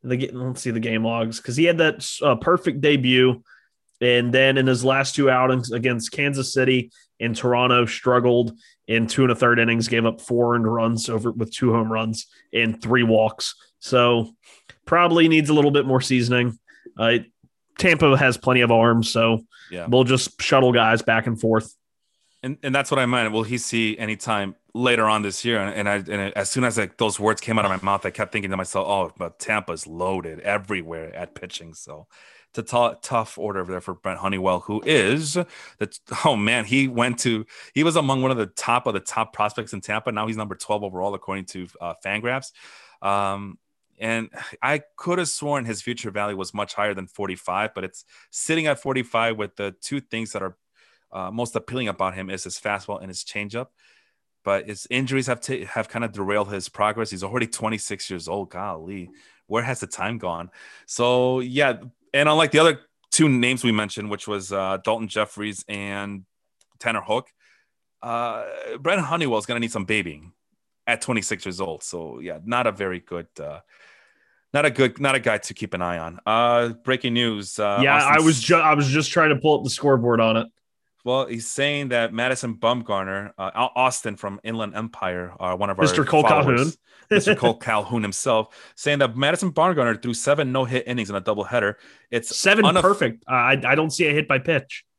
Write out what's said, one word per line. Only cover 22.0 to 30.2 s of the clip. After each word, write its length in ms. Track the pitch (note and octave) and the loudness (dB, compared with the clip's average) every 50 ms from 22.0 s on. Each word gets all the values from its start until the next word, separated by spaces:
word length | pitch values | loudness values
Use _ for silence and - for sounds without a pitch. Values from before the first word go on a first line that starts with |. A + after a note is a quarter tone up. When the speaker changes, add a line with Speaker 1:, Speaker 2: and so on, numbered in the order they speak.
| _ _ _ _ _ _ _ _ - | _ _ _ _ _ _ _ _ -10
Speaker 2:
And, 140 | B2+ C#3+ - - | -10 -10 -6 -6
and 120 | C#3 C3 | -2 0
that's 160 | C#3+ C#3 - | 0 0 2
what 80 | D#3 C#3 | 2 2
I 60 | B2+ | 2
meant. 260 | A#2+ B2 B2 A2+ A2 G#2+ | 2 2 2 2 0 0
Will 100 | A2 A2+ | -2 -2
he 160 | G#2 B2 A#2+ | -2 -4 -6
see 400 | - - - A#2 A2+ G#2+ G#2+ - | -6 -4 -2 0 0 0 -2 -4
any 180 | A2+ G#2+ A2 | -6 -6 -6
time 380 | G2+ - B2 A2 G#2 G2+ G2 F2 _ _ _ _ | -6 -4 -4 -2 -2 -2 -6 -10 _ _ _ _
later 320 | A#2 B2 B2+ A#2+ A2+ A2 | -2 0 2 2 4 4
on 160 | G#2+ G#2+ G#2+ G#2 | 2 2 2 0
this 220 | G2+ F#2 - - | -4 -6 -4 -4
year? 160 | A#2 A#2+ G#2+ | -2 -2 0
And, 140 | G2 G2 G2+ | -2 -4 -4
and 140 | G#2 G2+ G2+ | -4 -2 -2
I, 60 | G2+ | -2
and 360 | G2+ F#2+ E2 G2+ G2+ G2 G2 - | -2 -2 -4 -6 -4 -4 -4 -4
as 120 | G#2 G2 - | -4 -4 -2
soon 160 | - C3 B2+ | -2 -2 -2
as, 140 | B2 G#2 A#2 | 0 0 -2
like, 180 | G#2 F#2 _ - | -4 -4 _ -2
those 200 | A#2+ G#2+ G2 - | -2 -2 0 0
words 200 | G#2 G#2+ A2 - | 0 0 0 0
came 180 | - - A2+ A2 | -2 -2 0 0
out 60 | G#2 | 2
of 60 | G2 | 0
my 140 | F#2+ F#2 F2+ | -2 -2 0
mouth, 220 | G2 G2+ G2 - | 0 -2 0 -2
I 40 | G2 | -6
kept 220 | - - G#2+ F#2+ - | -4 -4 -8 -4 -4
thinking 180 | A2 G2 F#2+ F#2+ | -6 -4 -4 -4
to 40 | |
myself, 300 | F#2+ F#2 - - G2 F#2+ | -4 -6 -4 -4 -4 -2
"Oh, 260 | - G2+ G2 F#2 D#2+ - _ | 0 0 0 -2 -4 -6 _
but 200 | F#2 E2 - _ | -12 -12 -12 _
Tampa's 460 | - - A2 G#2+ F#2+ - E2+ D#2 - - | -6 -2 -2 -2 -2 -6 -10 -10 -10 -14
loaded 500 | E2 E2 F2+ F#2 F#2+ F#2 | -8 -4 -4 -2 -2 -4